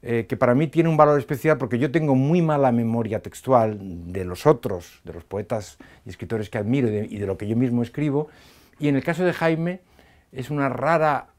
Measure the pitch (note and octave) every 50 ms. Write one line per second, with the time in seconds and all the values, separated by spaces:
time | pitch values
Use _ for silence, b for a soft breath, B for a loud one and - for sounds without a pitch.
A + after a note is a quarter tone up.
0 | - B2+ A#2 A#2 A2 - - - B2+ B2 A#2+ C3 D#3 D3 - D#3 E3 E3 D#3+ D3+
1 | D3+ D3 D3 D3 C#3 - D3+ C3 - D#3 D#3 C3 C3 A2 B2 A#2+ B2+ D3+ B2 E3
2 | D#3 D3+ C3+ B2+ C3 C#3+ E3 F3+ E3+ D#3+ D3+ C#3+ C#3 C3 A#2+ A#2 A#2 A2+ A2+ A#2
3 | A#2 A2 A2 G#2+ - G2+ - - - B2+ C3 A#2+ A2+ A2 G#2+ G#2 G2 G2 E2+ E2+
4 | E2+ E2+ F2+ F#2+ F#2 F2+ F2+ - - D3 D#3+ - - - G2 F2+ F2 - - -
5 | _ - D#2+ E2 E2+ _ - G2 G#2+ - B2 A2 G2 - - B B B B B
6 | B - G2 - - F#2 A2+ A2 G#2+ G2+ - A2 G#2 G#2 B2 C#3+ B2+ A#2 G#2+ G#2
7 | G#2+ - - G#2 G2+ F#2+ F#2+ F2 G#2+ G#2 A2+ A#2 B2+ B2+ A#2 A#2+ A#2+ A#2 - -
8 | D3 D3+ C3+ C#3+ D3+ D3+ B B B B B B B B B _ D3 D3 C#3+ C3+
9 | C3 - E3+ D3+ F#3 F3+ D#3+ - E3 E3 E3 D#3 E3 F3 F3+ F#3+ _ b b b
10 | b b b b b b - - B2+ - D3+ D3 C#3 C3+ B2 - C3 D3 E3 E3
11 | D#3 D3+ C#3+ B2+ - - _